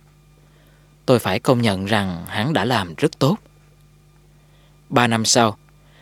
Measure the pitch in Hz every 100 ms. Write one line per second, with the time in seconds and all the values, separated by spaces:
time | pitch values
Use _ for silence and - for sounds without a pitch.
0 | _ _ _ _ _ _ _ _ _ _
1 | - 120 101 92 - 120 117 95 98 107
2 | 98 85 87 107 123 143 104 120 90 78
3 | 156 - 135 214 - _ _ _ _ _
4 | _ _ _ _ _ _ _ _ - 131
5 | 120 113 110 127 113 104 _ _ _ _